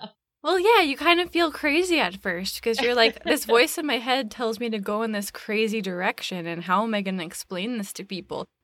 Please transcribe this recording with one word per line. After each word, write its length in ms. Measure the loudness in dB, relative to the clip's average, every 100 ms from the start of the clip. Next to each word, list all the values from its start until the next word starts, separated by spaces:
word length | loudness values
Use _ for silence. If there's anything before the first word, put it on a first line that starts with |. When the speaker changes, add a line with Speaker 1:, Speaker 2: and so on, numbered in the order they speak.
| -18 _ _ _
Speaker 1:
Well, 160 | -2 2
yeah, 220 | 6 6
you 160 | 4 2
kind 240 | 2 4
of 100 | 2
feel 220 | 2 0
crazy 480 | 0 0 2 2 2
at 200 | 0 -2
first 400 | -4 -4 -4 -4
'cause 200 | -2 0
you're 120 | 2
like, 300 | 4 4 2
"This 220 | 0 0 4
Speaker 2:
<laughs> 0 |
Speaker 1:
voice 320 | 4 4 2
in 80 | -2
my 140 | -2
head 300 | 0 -2 -2
tells 300 | -4 -4 -4
me 100 | -4
to 60 | -4
go 240 | -4 -2
in 100 | -2
this 180 | -4 -6
crazy 500 | -10 -4 0 0 0
direction, 640 | -4 -2 -2 -2 -6 -6 -6
and 180 | -6
how 200 | 0 2
am 100 | 2
I 80 | 0
gonna 220 | -2 -4
explain 540 | -6 -10 -10 -6 -4 -4
this 160 | -6
to 100 | -10
people?" 420 | -10 -10 -8 -8 -10 _